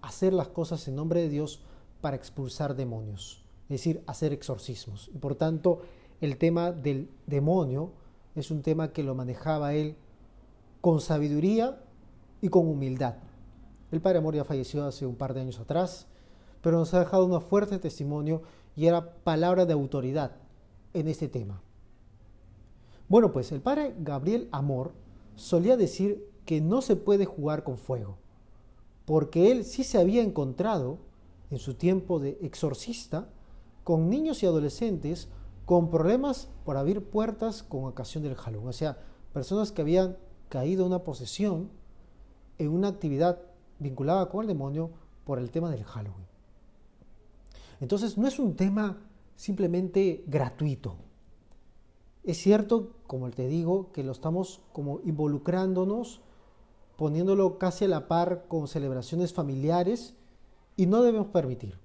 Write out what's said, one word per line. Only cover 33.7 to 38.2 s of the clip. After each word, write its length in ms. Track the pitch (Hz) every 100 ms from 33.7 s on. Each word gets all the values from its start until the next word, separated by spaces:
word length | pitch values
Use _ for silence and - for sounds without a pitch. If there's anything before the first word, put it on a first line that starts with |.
| -
con 260 | - 160 165
niños 340 | 254 311 269
y 20 | 190
adolescentes 840 | 160 147 - 233 175 143 175 - - - - -
con 240 | 175 165
problemas 600 | 165 160 247 285 254 - - -
por 120 | 139
abrir 260 | 139 202
puertas 600 | 196 214 220 214 226 220
con 220 | - 139 131
ocasión 380 | 123 120 156